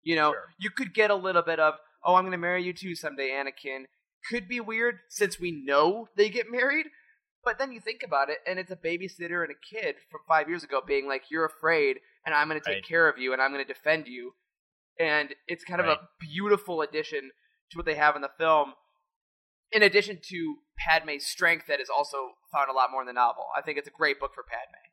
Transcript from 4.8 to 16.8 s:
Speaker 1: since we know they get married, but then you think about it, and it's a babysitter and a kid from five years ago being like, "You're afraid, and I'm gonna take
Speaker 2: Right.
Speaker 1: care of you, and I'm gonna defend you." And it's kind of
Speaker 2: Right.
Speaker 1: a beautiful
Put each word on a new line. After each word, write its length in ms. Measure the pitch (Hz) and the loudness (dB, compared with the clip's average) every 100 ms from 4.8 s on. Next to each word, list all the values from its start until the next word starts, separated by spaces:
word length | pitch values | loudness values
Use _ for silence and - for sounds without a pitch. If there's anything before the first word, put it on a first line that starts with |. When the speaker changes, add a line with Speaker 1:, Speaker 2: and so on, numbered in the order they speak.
| 240 190 _ | -2 -4 _
Speaker 1:
since 300 | - 202 - | -2 -2 -2
we 120 | 180 | -6
know 560 | 156 135 143 160 214 226 - | -6 2 4 6 2 -6 2
they 120 | 214 | 2
get 200 | 220 220 | 2 -4
married, 380 | 247 262 302 302 _ _ _ _ _ | 0 0 0 -4 _ _ _ _ _
but 160 | 240 214 | -4 -2
then 120 | 269 | -6
you 80 | 233 | -6
think 220 | 214 247 | -10 -10
about 300 | 220 143 139 | -2 0 0
it, 80 | 156 - | -2 -4
and 100 | 185 | -6
it's 140 | 180 | -6
a 40 | 180 | -6
babysitter 680 | 165 175 185 - 170 175 | -4 -4 -8 -10 -6 -4
and 80 | 160 | -4
a 240 | 143 - 214 | -8 -14 -6
kid 220 | 180 - _ | -6 -6 _
from 120 | 156 - | -18 2
five 220 | 160 151 | 2 4
years 140 | 170 | -6
ago 180 | 156 139 | -2 -4
being 260 | 143 143 139 | 0 0 0
like, 220 | 135 - | -6 -4
"You're 160 | 156 160 | -2 -2
afraid, 540 | - 156 160 139 131 _ _ - | 0 2 4 2 0 _ _ -2
and 80 | |
I'm 140 | 151 156 | 0 2
gonna 140 | 156 | -2
take 160 | 98 98 | -2 -4
Speaker 2:
Right. 60 | |
Speaker 1:
care 240 | - 165 160 | 0 4 4
of 100 | 127 | 2
you, 120 | 127 | -2
and 80 | 127 | 0
I'm 120 | 135 | 0
gonna 120 | 139 | 0
defend 440 | 131 135 151 160 143 | -6 -4 0 0 -2
you." 260 | 123 123 _ _ _ _ _ _ - | -14 -14 _ _ _ _ _ _ -2
And 360 | 165 151 143 139 - | 2 2 0 -10 -10
it's 160 | 170 | -10
kind 160 | - 175 | -6 -2
of 60 | 196 | 0
Speaker 2:
Right. 140 | - | 0
Speaker 1:
a 100 | - _ | -4 _
beautiful 640 | 160 160 202 202 196 165 | -10 -6 2 2 2 -4